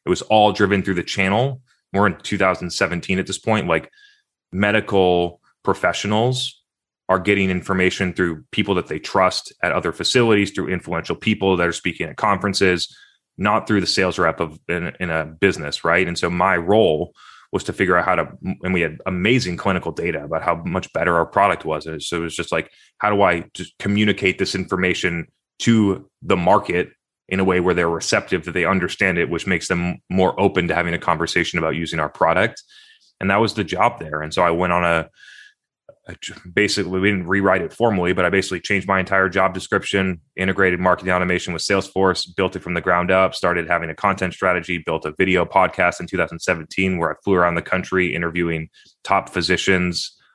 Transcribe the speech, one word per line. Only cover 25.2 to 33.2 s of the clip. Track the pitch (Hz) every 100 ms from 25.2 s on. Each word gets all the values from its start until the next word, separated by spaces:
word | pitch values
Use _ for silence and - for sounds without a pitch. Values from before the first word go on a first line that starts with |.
| 80 _ _ -
to | - 113 101 92 - _
the | - 92
market | 87 104 - 87 90 _ _ _ -
in | 95
a |
way | 92 90
where | 90
they're | 87 85
receptive, | 82 - 107 - 92
that | 80
they | 87
understand | 85 95 85 - 95 87
it, | 80
which | 82 -
makes | 87 -
them | 87 87 87 -
more | 92 92 -
open | 101 95 87
to |
having | 82 87
a | 85
conversation | - 80 82 90 85 87
about | 80 76
using | 80 80
our | 76
product? | - 82 85 113 - - - - _ _ _